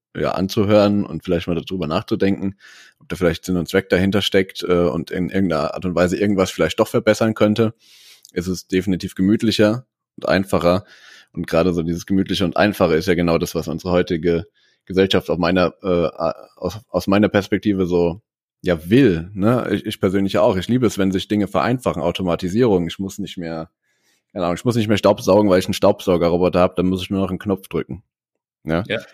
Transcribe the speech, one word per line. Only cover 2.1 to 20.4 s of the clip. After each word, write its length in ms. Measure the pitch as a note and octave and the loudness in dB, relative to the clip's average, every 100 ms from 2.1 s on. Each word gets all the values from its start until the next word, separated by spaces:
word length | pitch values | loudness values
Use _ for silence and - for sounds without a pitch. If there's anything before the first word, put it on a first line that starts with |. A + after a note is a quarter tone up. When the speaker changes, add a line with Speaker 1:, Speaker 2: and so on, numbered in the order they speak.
| G#2 G2 G2 G2 G2 - - - _ | -2 0 -2 -6 -10 -20 -20 -20 _
Speaker 1:
ob 100 | - | -12
da 60 | E2 | -2
vielleicht 300 | F2 D#2+ - | -2 -2 -4
Sinn 120 | F2+ | -4
und 120 | D#2 | 0
Zweck 200 | F#2+ - | -2 0
dahinter 340 | F2+ F#2+ G2+ | 0 2 0
steckt, 400 | - G2 F#2 - | 0 0 0 -4
äh, 100 | - F2 F2 | -2 2 2
und 240 | D2+ - | 0 -4
in 180 | F2 F2 | -6 -4
irgendeiner 460 | F#2+ F#2+ D#2 D2 - | -2 -2 -2 -4 -6
Art 100 | F2+ | -4
und 80 | |
Weise 240 | E2+ F2 F#2 | 0 0 2
irgendwas 320 | G2+ F#2+ F#2 | 0 0 0
vielleicht 300 | - D#2+ - | 0 -2 0
doch 80 | A2 | -2
verbessern 480 | A#2+ G#2+ G#2 A2+ G#2+ | 0 0 2 0 2
könnte, 400 | G#2+ G#2+ A2 - _ - - - _ | 2 2 0 -2 _ -20 -20 -20 _
ist 140 | F2+ F2 | -8 -4
es 200 | F2 - | -6 -2
definitiv 460 | F#2 F#2 F2+ F#2+ | -2 0 -2 -4
gemütlicher 720 | - F#2+ G#2+ A2+ - G#2+ A#2+ - _ _ - | -2 0 2 2 4 2 2 -6 _ _ -8
und 100 | - | 0
einfacher. 580 | F2 G2 F2+ E2+ F#2 - - - - _ | 0 0 0 2 0 -2 -20 -20 -20 _
Und 140 | E2+ E2 | -10 -2
gerade 280 | E2 F2+ | 0 2
so 100 | E2+ | 0
dieses 240 | E2 E2+ - | -2 -4 -2
Gemütliche 360 | F#2+ F2 F2+ | 0 0 -2
und 140 | F2+ - | -2 2
Einfache 380 | G#2 F#2+ F2+ D#2+ | 0 2 2 2
ist 120 | F#2 | 2
ja 60 | |
genau 240 | F2 E2+ E2 | 0 2 0
das, 160 | E2+ | 0
was 140 | E2+ D#2 | -6 -6
unsere 240 | E2 F#2 | -6 0
heutige 560 | F2+ F2 F2 F2 E2+ - _ _ _ - | 0 0 0 0 0 -2 _ _ _ -6
Gesellschaft 440 | F#2 F#2+ F#2 - | 0 2 2 0
auf 80 | E2 | 0
meiner, 380 | E2+ F#2 F2 - | 0 2 0 -2
äh, 260 | F#2+ F2 E2+ - D#2+ - - - | -2 0 0 -2 -4 -4 -12 -10
aus, 240 | F2+ G#2+ - | -8 -8 -6
aus 160 | F2+ G2 | -4 0
meiner 240 | G2+ G2+ | 2 4
Perspektive 560 | G2+ F#2+ G2 G#2 F#2+ F2+ | 2 0 -2 0 0 0
so, 380 | F2 E2+ F2 _ _ _ _ | 2 0 -2 _ _ _ _
ja, 280 | - E2 E2+ | -2 -2 2
will, 400 | A#2+ B2+ E2 F2+ G#2 | 4 4 2 -2 -2
ne? 340 | G#2 B2 - | 0 0 0
Ich, 140 | G2 G#2+ | -4 -4
ich 140 | - | -4
persönlich 320 | G2 G2 G2 | -2 0 0
ja 80 | G2+ | 2